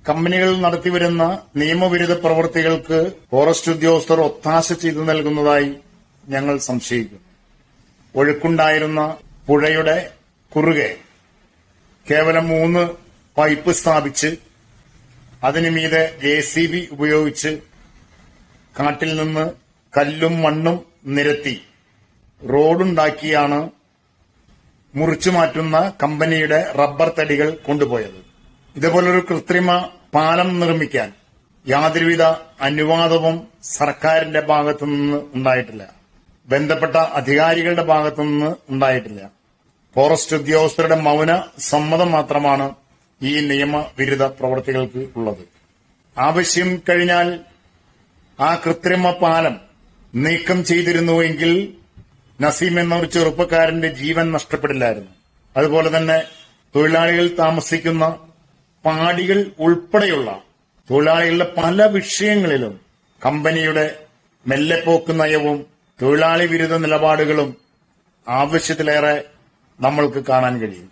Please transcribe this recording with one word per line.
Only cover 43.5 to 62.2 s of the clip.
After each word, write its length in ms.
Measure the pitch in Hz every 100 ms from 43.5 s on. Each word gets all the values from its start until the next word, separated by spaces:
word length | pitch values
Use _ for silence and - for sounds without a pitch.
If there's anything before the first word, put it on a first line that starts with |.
| 139 143 147 151 - 135 135 135 135
പ്രവൃത്തികൾക്ക് 640 | 127 131 - 131 123 123 135
ഉള്ളത്. 280 | 120 110 98 87 _ _ _ _ _ _
ആവശ്യം 540 | - 139 165 170 175 180 180 -
കഴിഞ്ഞാൽ 380 | 175 175 175 175 170 - _ _ _ _ _ _ _ _ -
ആ 120 | 147
കൃത്രിമ 560 | 165 165 165 180 185 180 175
പാലം 340 | 170 165 160 110 - _ _ _ _
നീക്കം 460 | 120 151 165 - 185
ചെയ്തിരുന്നുവെങ്കിൽ 880 | 175 175 175 170 170 165 165 151 165 180 202 - _ - - _ _ -
നസീം 360 | 147 - 180 175
എന്ന 140 | 170
ഒരു 120 | 170 165
ചെറുപ്പക്കാരന്റെ 760 | 170 160 160 170 165 160 165 165 135
ജീവൻ 260 | 147 160 165
നഷ്ടപ്പെടില്ലായിരുന്നു. 800 | 156 - 143 143 135 120 107 95 _ _ _ _
അതുപോലെ 340 | 131 147 156 160
തന്നെ 280 | 160 160 160 160 - - _ _
തൊഴിലാളികൾ 500 | 143 151 165 170 170 175 175
താമസിക്കുന്ന 640 | 160 165 - 165 165 165 160 165 - _ _ _ _ _
പാടികൾ 540 | 156 156 165 175 185 196 196 -
ഉൾപ്പെടെയുള്ള 680 | 165 175 - 214 202 151 113 98 _ _ _ _ -
തൊഴിലാളികളുടെ 580 | 135 151 165 170 170 175 -
പല 300 | 165 190 214
വിഷയങ്ങളിലും 760 | 196 - -